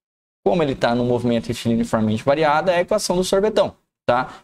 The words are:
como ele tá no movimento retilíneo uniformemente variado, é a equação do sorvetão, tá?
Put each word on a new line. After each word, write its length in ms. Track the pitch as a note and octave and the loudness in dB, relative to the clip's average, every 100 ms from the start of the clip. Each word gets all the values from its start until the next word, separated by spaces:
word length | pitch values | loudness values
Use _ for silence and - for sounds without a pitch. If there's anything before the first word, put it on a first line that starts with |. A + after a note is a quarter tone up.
| _ _ _ _ | _ _ _ _
como 180 | G3 F#3 | -2 0
ele 120 | D3 | 0
tá 220 | B2 B2 A#2+ | 0 0 0
no 100 | B2 | 0
movimento 420 | A#2+ A#2+ A#2 A#2 | 0 0 0 -2
retilíneo 340 | A#2 A#2 A#2 | -4 -2 0
uniformemente 420 | A#2 A2+ A2 G#2+ | 0 0 0 0
variado, 480 | C3+ D3 D3+ D#3 F3+ | 0 2 2 2 2
é 60 | F3 | 0
a 40 | |
equação 340 | F#3 G#3+ - F3+ | 0 -2 0 -2
do 80 | |
sorvetão, 520 | F#3 G3 G#3+ G#3+ A#2+ - _ _ - | 0 0 2 2 0 -4 _ _ 0
tá? 360 | B2 - - | 0 -2 -10